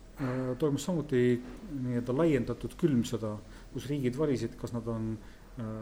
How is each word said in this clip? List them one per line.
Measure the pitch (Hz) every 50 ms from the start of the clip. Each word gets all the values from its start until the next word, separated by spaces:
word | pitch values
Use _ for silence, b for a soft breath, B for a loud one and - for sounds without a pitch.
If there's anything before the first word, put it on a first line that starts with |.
| - - - -
äh, | 139 127 127 131 131 127 127 123
toimus | 160 147 139 135 - -
samuti | 180 160 139 - 131 123 123 123 123 120 - - - - - - 151
nii-öelda | 135 127 123 123 120 - 123 120
laiendatud | 139 170 165 147 123 113 - 117 - - 117 - -
külmsõda, | - 160 139 117 110 - - 107 110 107 107 104 B B B B B B -
kus | 127 120 123
riigid | 147 147 127 123 117 139
valisid, | 156 147 131 110 113 113 - -
kas | - 113 -
nad | 120 107 113
on, | 113 113 110 110 110
äh, | 107 - - - - - - - - 113 110 110 110